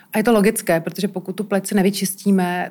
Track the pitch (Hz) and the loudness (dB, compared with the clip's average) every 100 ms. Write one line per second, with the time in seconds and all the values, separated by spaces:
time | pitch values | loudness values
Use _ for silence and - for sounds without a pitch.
0 | - 220 226 220 208 220 - 165 170 170 | -6 0 4 4 4 2 0 0 -2 -6
1 | 196 185 180 180 202 196 196 202 190 196 | -6 -6 -10 -8 -4 -4 0 2 2 0
2 | 196 - 202 190 175 180 - | -6 -4 0 2 2 -2 -6